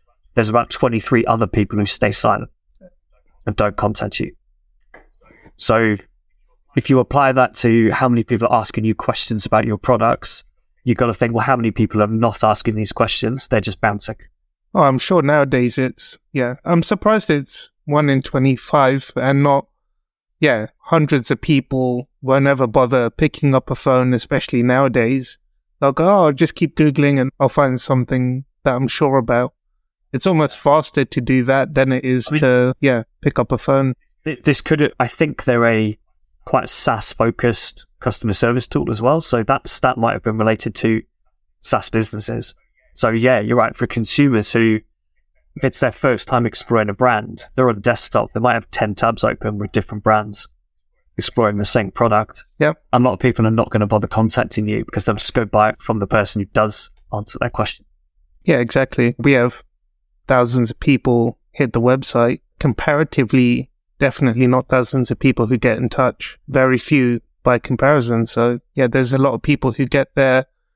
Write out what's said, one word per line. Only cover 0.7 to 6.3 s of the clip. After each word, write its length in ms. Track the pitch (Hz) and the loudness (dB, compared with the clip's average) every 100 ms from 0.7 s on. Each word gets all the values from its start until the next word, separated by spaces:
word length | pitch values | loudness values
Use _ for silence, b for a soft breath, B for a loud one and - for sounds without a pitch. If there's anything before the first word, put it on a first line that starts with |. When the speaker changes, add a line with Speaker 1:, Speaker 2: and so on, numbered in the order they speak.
Speaker 1:
twenty-three 540 | - 131 113 - 120 117 | -2 -2 -2 0 0 2
other 200 | 113 110 | 0 0
people 320 | - 104 104 | 0 -2 0
who 80 | 101 | -2
stay 260 | - 107 | 0 -2
silent 380 | 101 117 104 113 _ _ _ - _ _ _ _ _ - | 0 0 0 -4 _ _ _ -20 _ _ _ _ _ -6
and 100 | 104 | -2
don't 200 | 104 98 | -2 0
contact 440 | 104 104 107 - | -4 -2 -6 -6
you." 120 | 113 - _ _ _ _ _ - _ _ b b b - | -8 -10 _ _ _ _ _ -20 _ _ b b b -6
So 400 | - 113 113 104 - _ _ | 0 2 2 -2 -8 _ _